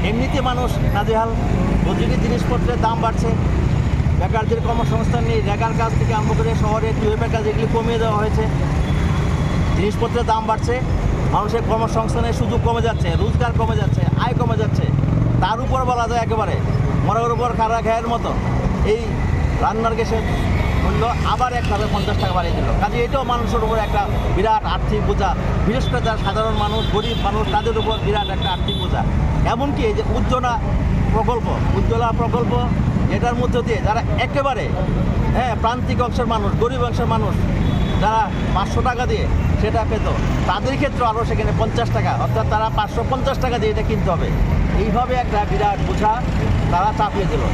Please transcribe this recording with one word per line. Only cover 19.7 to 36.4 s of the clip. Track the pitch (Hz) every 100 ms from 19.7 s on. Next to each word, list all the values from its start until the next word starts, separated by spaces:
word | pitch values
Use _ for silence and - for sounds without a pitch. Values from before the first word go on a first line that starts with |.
| 214 233 233
গ্যাসের | 226 220 - 170 - - - -
মূল্য | - 214 226 - -
আবার | 214 247 247
এক | 220
ধাপে | 208 -
পঞ্চাশ | 202 208 190
টাকা | 196 180
বাড়িয়ে | 170 165
দিল। | - -
কাজে | 208 233 233
এটাও | 277 247
মানুষের | 240 190 233 220
উপর | 226 208
একটা | 208 190 - - -
বিরাট | 214 220 214 190
আর্থিক | - 208 190
বোঝা, | 196 190 160 - - -
বিশেষ | 175 -
করে | 247 220
যারা | 220 196
সাধারণ | 208 220 214
মানুষ, | 208 220 208 202
গরিব | 220 220 202
মানুষ, | 214 190 208
তাদের | 220 220
উপর | 214 226 -
বিরাট | 208 190 190
একটা | 185 180
আর্থিক | - 196
বোঝা। | - - - - - - 170
এমনকি | 233 277 - 453
এই | 208
যে | - 262
উজ্জ্বলা | - 254 254 233 - - - - -
প্রকল্প, | 226 220 240 - - - -
উজ্জ্বলা | - 226 233 226
প্রকল্প | 233 240 240 240 240 - - - -
যেটার | 196 240 240
মধ্য | 247 254 247
দিয়ে | 214 196
যারা | 220 - - 254
একেবারে, | 277 277 233 175 - - - - - 220 -
হ্যাঁ, | 247 214
প্রান্তিক | 220 247 - 208 240
অংশের | 247 233
মানুষ, | 220